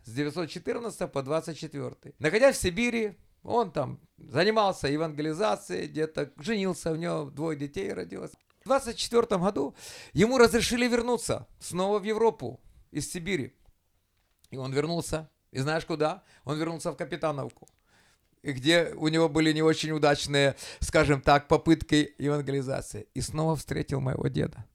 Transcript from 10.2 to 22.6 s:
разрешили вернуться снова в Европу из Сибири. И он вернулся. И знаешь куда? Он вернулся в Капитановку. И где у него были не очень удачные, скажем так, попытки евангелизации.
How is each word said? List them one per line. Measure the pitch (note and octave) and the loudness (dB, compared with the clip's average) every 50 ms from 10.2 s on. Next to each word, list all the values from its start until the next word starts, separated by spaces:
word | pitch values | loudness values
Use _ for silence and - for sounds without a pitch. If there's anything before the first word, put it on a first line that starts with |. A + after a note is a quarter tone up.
| G3 A#3 C4 | 4 6 8
разрешили | C4 A#3 A3 E3 A#3 F3+ - A#3+ A#3+ B3 | 8 8 8 8 2 2 2 2 2 2
вернуться | B3 A#3+ A#3+ A3+ B3 B3 G#3+ - - A#2 G2+ - _ - _ | 4 2 2 2 0 -2 -2 0 -4 -4 -4 -6 _ -20 _
снова | - - D#3+ F3 F#3 G3 G#3 G#3 | -14 -6 -4 -2 0 0 0 0
в | F#3 | 0
Европу | G#3+ A3 G#3+ A3+ A3+ A3 - C3+ A2 B2+ - _ - _ - _ _ | -2 0 4 4 2 2 0 -10 -10 -10 -12 _ -20 _ -20 _ _
из | - D#3 C#3 - | -6 -6 -6 -6
Сибири. | - - D#3+ F#3 F#3+ E3 A#2 - _ _ _ - _ _ _ _ _ _ _ _ _ _ _ _ _ _ _ _ | -8 -8 -4 -2 -2 -2 -4 -6 _ _ _ -20 _ _ _ _ _ _ _ _ _ _ _ _ _ _ _ _
И | - | -12
он | C3+ C3 B2+ B2+ | -10 -8 -2 0
вернулся. | C#3+ D3 D#3+ F3 E3+ D#3 - - D#3 D#3 _ _ _ _ _ | 0 0 0 -2 -4 -2 -4 -6 -6 -6 _ _ _ _ _
И | - C3 | -6 -4
знаешь | C3 D3+ D#3 E3 D#3+ | -2 0 -2 -2 -2
куда? | - E3+ D3+ D3+ D3+ F3+ G3+ _ _ _ _ _ | -4 -2 0 0 0 -2 -6 _ _ _ _ _
Он | C3+ D3+ | -6 -4
вернулся | D3+ D#3+ E3 E3+ D#3 - F3 | -2 -2 -4 -4 -6 -6 -8
в | D3 | -6
Капитановку. | - F3 C#3 F3 D3+ - D#3 D3 C#3 C3 A#2+ - _ - _ _ _ _ _ _ _ _ _ _ _ _ _ _ _ | -6 -8 -8 -6 -4 -2 -4 -2 -4 -8 -10 -12 _ -20 _ _ _ _ _ _ _ _ _ _ _ _ _ _ _
И | - D3 C3+ | -8 -8 -8
где | B2+ B2 D3+ E3+ F3 E3 - - | -2 2 4 4 4 4 2 -4
у | - D3+ D#3 | -2 -2 0
него | D#3 D#3+ E3 | 4 4 2
были | D#3+ D3 D#3+ D#3+ D#3 | 4 4 4 4 4
не | D3+ D#3 | 4 4
очень | D#3+ D#3+ D#3+ - - D#3 | 4 2 2 2 -2 -4
удачные, | D#3 D3+ D3+ D3 D3 - - C#3+ C#3+ C#3+ C#3 C#3 B2 - - - - - | 0 2 4 4 4 2 0 0 4 4 4 4 2 -2 -14 -16 -8 -6
скажем | - - - D#3+ D3+ C3+ D3 C3 | -6 2 4 4 6 6 2 2
так, | - D#3 C#3+ C#3+ - | 6 6 6 6 6
попытки | - D#3+ D#3 - E3 E3 D#3+ - - D3+ D3+ C#3+ - _ | 4 2 4 6 4 4 4 4 2 2 2 2 2 _
евангелизации. | - C3 C#3+ D3 D3 C#3+ C#3 C#3 C#3 | -4 -2 0 0 0 -2 -2 -2 -2